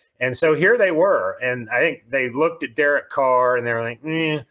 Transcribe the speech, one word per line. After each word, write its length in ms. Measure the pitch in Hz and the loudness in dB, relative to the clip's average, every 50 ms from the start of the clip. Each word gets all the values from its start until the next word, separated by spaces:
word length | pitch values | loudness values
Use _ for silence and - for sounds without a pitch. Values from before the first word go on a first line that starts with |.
| _ _ _ - | _ _ _ -4
And 180 | 123 127 123 | -4 -4 -2
so 160 | - - 160 156 | 0 2 2 2
here 240 | 143 160 196 233 | 4 4 4 4
they 140 | 240 208 185 | 4 2 2
were. 480 | 170 156 175 202 180 127 92 95 95 - | 2 2 2 4 2 2 0 -2 -4 -4
And 300 | 127 127 127 127 117 107 | -4 -4 -4 -4 -6 -4
I 80 | 120 120 | -2 0
think 320 | 143 165 - - _ 113 | 0 0 -2 -4 _ -6
they 180 | 123 139 131 123 | -4 -2 -2 -2
looked 360 | 117 131 156 170 170 165 147 | -2 0 -2 -2 -2 -4 -10
at 100 | 131 117 | -8 -4
Derek 340 | - 147 143 147 139 - - | 0 0 2 2 0 -2 -4
Carr 480 | - - 135 131 127 127 127 123 127 | -4 -2 0 2 2 4 4 2 2
and 80 | 123 117 | 0 0
they're 200 | 120 117 117 117 | -2 -2 -4 -4
like, 160 | 117 120 120 139 | -6 -8 -10 -8
"Eh, 360 | 156 156 160 160 156 151 151 127 _ | -6 -4 -4 -2 -2 -4 -4 -8 _